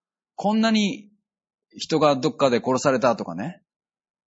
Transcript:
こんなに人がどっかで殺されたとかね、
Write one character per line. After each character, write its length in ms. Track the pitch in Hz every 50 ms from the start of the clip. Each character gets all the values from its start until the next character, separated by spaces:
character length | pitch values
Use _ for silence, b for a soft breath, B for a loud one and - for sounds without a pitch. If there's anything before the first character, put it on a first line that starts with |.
| _ _ _ _ _ _ _
こ 180 | - - 202 214
ん 80 | 220
な 80 | 220 226
に 400 | 220 214 208 190 - - - - _ _ _ _ _ _ _ _ _ _ _ _
人 280 | - - - - 165 151
が 160 | 151 147 143
ど 140 | 131 127 151
っ 60 | 120
か 160 | - 143 135
で 100 | 120 113 -
殺 140 | 127 131 123
さ 140 | - 147
れ 80 | 131 120
た 160 | 120 123 113
と 100 | 98 101
か 80 | 90 82
ね、 300 | 85 110 160 185 - _ _ _ _ _ _ _ _ _ _ _ _ _